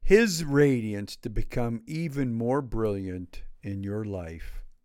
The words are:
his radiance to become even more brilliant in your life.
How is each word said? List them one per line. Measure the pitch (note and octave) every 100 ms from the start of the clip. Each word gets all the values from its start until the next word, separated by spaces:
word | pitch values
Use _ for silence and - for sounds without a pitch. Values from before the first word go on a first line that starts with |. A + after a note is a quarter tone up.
his | - G3+ A#3 E3 D#3
radiance | C#3 D3 B2+ A2 G2+ G2+ -
to | A#2
become | G#2+ G#2 - A#2 A#2 A#2
even | D#3 E3 C#3 B2+
more | A2+ A#2 C3+
brilliant | C3 A2+ A2 G2 F#2+ F#2 F2+ - - -
in | G#2 G2
your | G2 G#2 G#2+
life. | F#2+ E2+ E2 - - - -